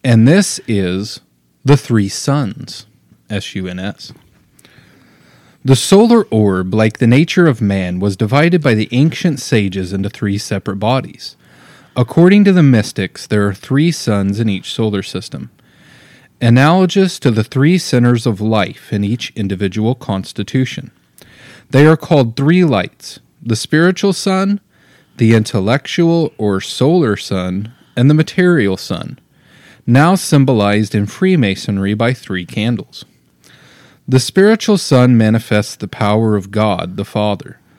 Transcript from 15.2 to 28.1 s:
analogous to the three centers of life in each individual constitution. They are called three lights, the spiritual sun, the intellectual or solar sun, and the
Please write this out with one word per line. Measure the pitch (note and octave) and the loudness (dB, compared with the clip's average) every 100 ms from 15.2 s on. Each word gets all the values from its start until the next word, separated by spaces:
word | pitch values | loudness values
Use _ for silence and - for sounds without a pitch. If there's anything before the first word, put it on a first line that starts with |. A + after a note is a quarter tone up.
| - - B2+ _ _ _ _ _ _ _ _ _ | -12 -16 -16 _ _ _ _ _ _ _ _ _
analogous | A#2 A#2+ D3 F3+ F#3 G3+ F#3+ - | 2 4 4 2 2 0 -2 0
to | C3+ | -2
the | A2 | 0
three | A2 C3 C#3+ F3+ | -2 0 2 0
centers | - B2 A#2+ A#2+ A#2 | 0 2 2 2 -2
of | G2 | -4
life | G#2+ A2 F#2+ - - | -2 0 -2 -6 -8
in | G#2 | -4
each | G2+ A#2+ - - | -4 -4 -8 -8
individual | G2+ F#2+ G2 G2+ A2 C3 | -6 -4 -4 -2 -2 -2
constitution. | - G2 F#2 - G#2 C3 B2+ - - _ _ _ - _ - - _ | -6 -8 -8 -10 -4 -2 -4 -6 -16 _ _ _ -20 _ -20 -20 _
They | C3 D3+ | 4 6
are | D#3 | 4
called | - D3+ A#2 A#2 | 2 2 2 0
three | C#3 F3+ | 2 2
lights, | E3+ G#2 - _ - - _ _ | 2 0 -4 _ -20 -20 _ _
the | A#2 A2 | -6 -6
spiritual | - D#3 E3+ F#3 G3 | -2 0 2 0 -2
sun, | F3+ G3+ F#3+ G3 G3+ _ _ _ _ _ - | -2 -4 -2 -2 -4 _ _ _ _ _ -2
the | A2+ | 2
intellectual | A2+ G#2+ A2+ G2 C3+ - - E3+ E3 D#3 - | 4 2 -2 -2 -2 -4 -2 0 0 -2 -4
or | G#2 F#2+ | -4 -4
solar | - - C3 F3+ C3 G2 | -6 -2 0 2 0 -2
sun, | - F#2+ F#2 F#2 G#2+ _ _ - | -4 -6 -4 -6 -10 _ _ 0
and | |
the | C3+ | 2